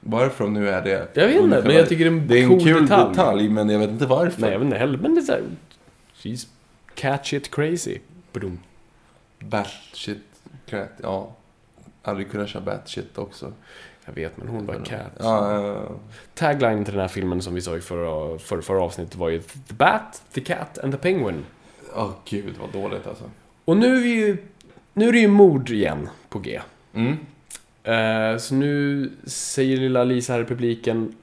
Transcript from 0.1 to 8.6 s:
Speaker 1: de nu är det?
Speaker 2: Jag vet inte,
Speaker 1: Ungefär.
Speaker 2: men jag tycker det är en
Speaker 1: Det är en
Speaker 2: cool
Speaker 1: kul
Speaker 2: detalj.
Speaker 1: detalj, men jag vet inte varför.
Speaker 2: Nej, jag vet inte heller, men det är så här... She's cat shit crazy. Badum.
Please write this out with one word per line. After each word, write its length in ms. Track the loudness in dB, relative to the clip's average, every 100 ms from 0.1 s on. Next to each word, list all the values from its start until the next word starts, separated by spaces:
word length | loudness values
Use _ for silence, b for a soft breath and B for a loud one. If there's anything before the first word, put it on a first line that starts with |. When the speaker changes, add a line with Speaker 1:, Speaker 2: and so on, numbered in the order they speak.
| 0 0 0
Speaker 1:
de 100 | -2
nu 160 | 0 0
är 120 | 0
det? 260 | 0 -2 -2
Speaker 2:
Jag 140 | 2 4
vet 40 | 6
inte, 80 |
Speaker 1:
Ungefär. 240 | 6 4 6
Speaker 2:
men 80 | 6
jag 140 | 6
tycker 140 | 4 2
det 40 |
är 20 | 2
en 80 | 4
Speaker 1:
Det 120 | 6
är 40 |
en 60 | 8
Speaker 2:
cool 100 | 8
Speaker 1:
kul 180 | 8 6 8
Speaker 2:
detalj. 220 | 6 6
Speaker 1:
detalj, 400 | 4 4 4 2
men 200 | 2 2
jag 100 | 2
vet 100 | 0
inte 160 | 0 2
varför. 360 | 2 2 0
Speaker 2:
Nej, 100 | -2
jag 80 | 0
vet 60 | 0
inte 120 | 0
heller, 200 | 0 0
men 180 | 0 0
det 60 |
är 20 |
så 80 | 0
här... 100 | -4 -4 -12 -18 _ _ _ _ _
She's 260 | -12 -12 -12 _ _ _ -20 -6
cat 320 | -4 -4 -4
shit 240 | -6 -6 -4
crazy. 420 | -2 -2 -6 -10 -12 -20 -16
Badum. 260 | -10 -10 -10